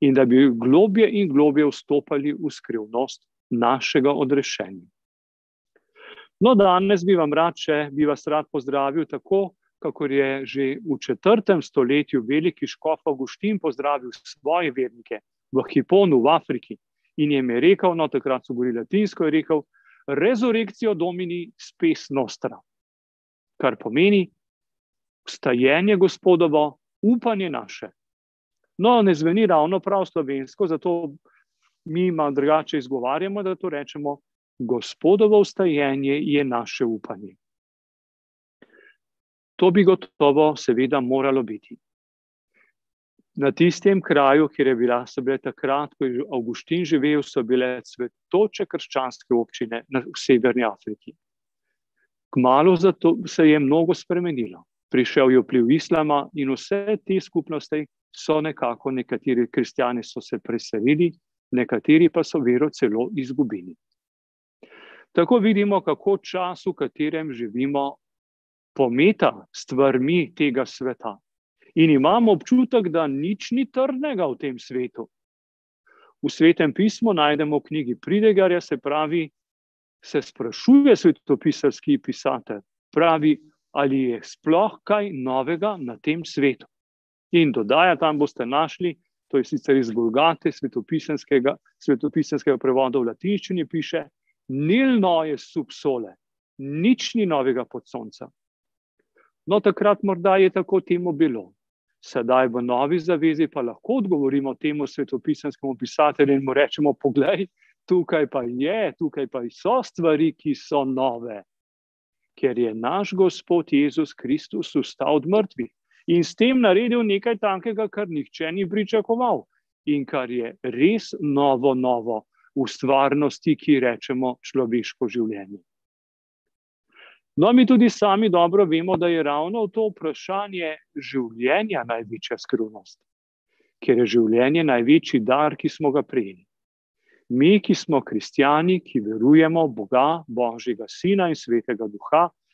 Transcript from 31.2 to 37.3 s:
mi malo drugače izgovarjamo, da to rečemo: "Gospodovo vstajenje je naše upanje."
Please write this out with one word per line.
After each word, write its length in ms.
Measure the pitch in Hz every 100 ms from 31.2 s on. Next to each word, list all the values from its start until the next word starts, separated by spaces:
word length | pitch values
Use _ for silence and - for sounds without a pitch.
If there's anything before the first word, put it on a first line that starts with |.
| _ _ _ _ _ _
mi 260 | - 165 180
malo 240 | 160 147 139
drugače 420 | 143 156 147 151
izgovarjamo, 640 | 123 135 123 156 190 208
da 120 | 190
to 140 | 180 185
rečemo: 500 | 147 139 147 143 143 _ _ _ -
"Gospodovo 840 | 120 120 - - 165 202 214 208
vstajenje 800 | 190 - 185 147 139 139 139 143
je 240 | 147 143
naše 400 | 135 120 117 -
upanje." 520 | 120 110 - 98 101